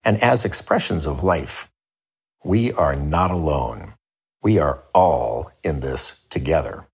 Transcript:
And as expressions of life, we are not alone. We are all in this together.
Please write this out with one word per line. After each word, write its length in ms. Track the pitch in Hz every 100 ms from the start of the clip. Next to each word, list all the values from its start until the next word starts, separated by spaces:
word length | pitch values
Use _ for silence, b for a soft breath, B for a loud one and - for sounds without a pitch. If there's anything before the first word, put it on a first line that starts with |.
And 180 | 113 107
as 220 | 120 120
expressions 640 | 95 - - 220 - 90 76
of 160 | 69
life, 480 | 90 85 - - - _ _ _ _ _ _ _
we 280 | - 107 117
are 220 | - 76
not 360 | 69 73 82 92
alone. 640 | 90 78 71 60 - - - _ _ _ _
We 160 | 104 104
are 240 | 73 - _
all 560 | 92 92 65 57 58 - _
in 160 | 87 71
this 400 | 65 65 - - _
together. 580 | 85 67 78 - - -